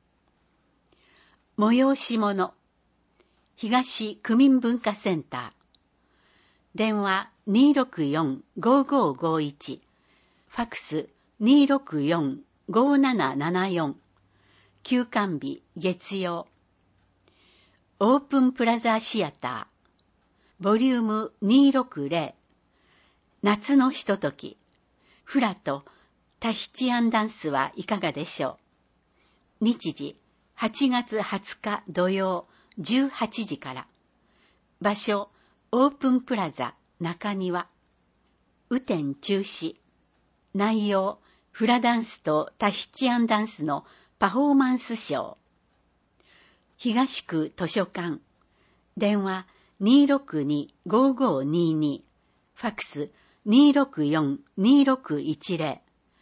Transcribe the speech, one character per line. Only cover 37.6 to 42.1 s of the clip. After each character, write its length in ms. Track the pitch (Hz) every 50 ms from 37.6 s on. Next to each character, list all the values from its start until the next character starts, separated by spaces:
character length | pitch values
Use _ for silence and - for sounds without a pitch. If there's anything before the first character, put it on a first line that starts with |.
| 175 _ _ _ _ _ _ _ _ _ _ _ _ _ _ _ _ _ _ _ _ -
雨 100 | 247 262
天 340 | 254 - 214 160 147 139 139
中 280 | - - - 196 196 196
止。 340 | 196 - - 165 160 - _ _ _ _ _ _ _ _ _ _ _ _ _ _ _ -
内 360 | 196 202 220 220 220 208 208
容、 320 | 202 190 190 202 - - _ _ _ _ _ _ -
フ 160 | - 220 214
ラ 100 | 240 247
ダ 160 | 226 240 240
ン 80 | 226 226
ス 200 | -